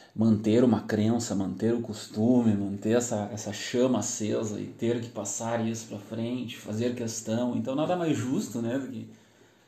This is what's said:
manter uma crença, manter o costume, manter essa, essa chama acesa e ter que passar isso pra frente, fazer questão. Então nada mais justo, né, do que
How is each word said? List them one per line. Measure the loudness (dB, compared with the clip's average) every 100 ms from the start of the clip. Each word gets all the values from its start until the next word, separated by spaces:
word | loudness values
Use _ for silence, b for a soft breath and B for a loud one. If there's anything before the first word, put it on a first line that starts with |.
| B 2
manter | 4 4 4 6
uma | 6 4
crença, | 2 2 4 2 0
manter | -2 -2 0 0
o | 0
costume, | -2 -8 -8 0 4 6 6 4
manter | 0 -2 2 2
essa, | 2 -2 -4
essa | -6 -8
chama | -8 -4 2 2 2
acesa | -2 -4 -2 -2 -2 -6
e |
ter | -8 -4 0 0
que | -2
passar | -8 -6 -4 -2 -2 -2
isso | -4 -8
pra | -12
frente, | -10 -6 -4 -4 -6 -10
fazer | -8 -2 -2
questão. | -2 -4 -6 -2 0 0
Então | 0 -2
nada | -2 0 0
mais | 0 0
justo, | 0 -2 -2 -4
né, | -2 -4
do | -4
que | -10 -12 b b b b b